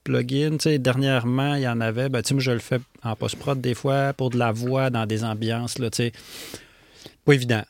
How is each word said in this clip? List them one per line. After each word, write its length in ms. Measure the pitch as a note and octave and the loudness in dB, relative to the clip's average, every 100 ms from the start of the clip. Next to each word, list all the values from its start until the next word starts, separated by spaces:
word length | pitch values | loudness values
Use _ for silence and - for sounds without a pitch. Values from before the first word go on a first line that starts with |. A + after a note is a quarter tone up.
| - | -2
plugin. 460 | B2+ B2 C#3 D3+ | -2 0 0 0
Tu 120 | D3+ | 2
sais, 160 | D#3 D3 | 2 4
dernièrement, 760 | B2+ B2+ C#3 C3 A#2+ C3 C#3 C#3+ | 2 2 2 2 2 2 2 0
il 80 | |
y 40 | B2+ | 0
en 140 | A#2 | 0
avait, 280 | A2+ A2+ C3+ | 0 0 0
ben, 120 | B2 | -2
tu 80 | - | 0
sais, 40 | |
moi, 80 | C#3 | 0
je 100 | C3 | 2
le 80 | A#2+ | 0
fais 200 | - B2+ - - | 0 -4 -4 -8
en 120 | A#2+ G#2+ | -6 -4
post-prod 440 | A2 - D3 C3+ | -4 -4 -4 -2
des 140 | B2 | -2
fois 400 | A#2 C#3 C#3 C#3 | -2 0 2 0
pour 160 | C#3 C3 | 0 0
de 80 | A#2+ | 2
la 140 | A#2 | 2
voix 380 | A2 B2 C3 C3 | 0 0 0 0
dans 160 | A#2+ G#2+ | 0 -2
des 180 | A2 A2+ | -2 -2
ambiances, 540 | G#2+ A2 A#2 A#2+ - | -2 -2 -2 -4 -4
là, 100 | A#2 | -4
tu 80 | - | 0
sais. 140 | A#2 - - - - - - - - - - - | -2 -4 -16 -16 -16 -16 -20 -20 -20 -20 -20 -2
Pas 100 | - | 2
évident, 300 | C#3 B2 A2 | 4 4 0